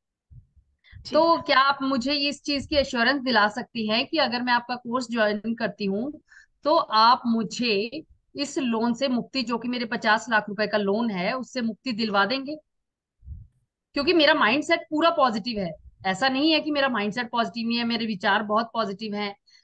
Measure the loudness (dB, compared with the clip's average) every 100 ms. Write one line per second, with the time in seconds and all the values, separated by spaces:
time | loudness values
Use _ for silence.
0 | _ _ _ -20 -20 _ _ _ _ -20
1 | 0 4 4 4 4 4 4 2 0 -2
2 | 0 -2 -2 -4 -4 -4 -2 0 0 2
3 | 2 2 2 2 2 0 -8 -6 -2 0
4 | 0 0 0 0 0 0 -2 -8 -4 -4
5 | -2 0 0 0 -4 -4 -4 -4 -4 -2
6 | -4 -10 _ -20 -20 _ 2 2 4 4
7 | 6 6 2 0 -2 -2 0 0 -2 -8
8 | -14 _ _ -8 -6 -2 -2 0 0 0
9 | -2 -2 -4 -6 -4 -4 -4 -4 -4 -2
10 | 2 2 2 -2 -2 -4 -2 0 0 0
11 | 0 -2 -2 -4 -6 -6 -4 -4 -6 -4
12 | 0 2 2 0 -6 -10 _ _ _ _
13 | _ _ -18 -16 -18 _ _ _ _ -4
14 | 2 4 6 4 4 2 0 -2 -2 0
15 | 2 4 2 0 -4 -6 -6 -8 -18 -8
16 | -4 0 0 2 2 2 0 0 0 0
17 | -2 -4 -4 -2 -2 -2 -4 -2 -2 -2
18 | -4 -2 2 2 2 0 0 -4 -4 -6
19 | -8 -6 -6 -8 _ _